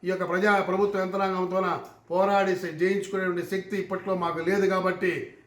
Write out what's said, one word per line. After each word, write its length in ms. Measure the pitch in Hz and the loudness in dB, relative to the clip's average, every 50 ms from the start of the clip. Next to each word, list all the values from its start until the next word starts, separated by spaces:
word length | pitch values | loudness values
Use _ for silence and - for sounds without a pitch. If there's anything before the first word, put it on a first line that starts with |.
| - | -2
ఈ 40 | 175 185 | -2 -2
యొక్క 120 | 175 180 170 | -2 -2 -2
ప్రజా 220 | 175 185 196 214 202 196 185 180 | 0 2 4 4 4 4 2 2
ప్రభుత్వ 300 | 190 190 202 202 202 190 185 | 2 2 2 2 2 0 -2
యంత్రాంగంతోన 640 | 185 180 196 196 190 190 185 185 175 180 190 190 180 165 131 - - - - _ _ | -2 -2 -2 0 0 0 -2 -2 0 0 0 0 0 -2 -4 -6 -12 -20 -20 _ _
పోరాడి 440 | 165 180 190 196 202 196 196 190 180 - - | 0 2 2 4 4 4 4 2 0 -2 -2
స-, 100 | 170 156 151 | -6 -4 0
జయించుకునేటువంటి 640 | 175 190 196 202 196 - - 190 185 185 175 175 170 - 190 | 0 2 2 0 -2 -2 -4 -2 -2 0 -2 -2 -4 -4 -4
శక్తి 240 | 190 185 - - 196 190 | -6 -4 -4 -4 -4 -4
ఇప్పట్లో 320 | - 190 185 - 196 190 180 170 | -4 -6 -6 -2 -2 -2 0 0
మాకు 160 | 170 156 160 - 170 | -2 -2 -2 0 0
లేదు 180 | 196 208 190 185 190 | 2 2 4 2 2
కాబట్టి 380 | 185 180 185 180 180 - 180 165 139 110 - - - - | 2 2 0 -2 0 0 -2 0 -2 -6 -10 -14 -20 -20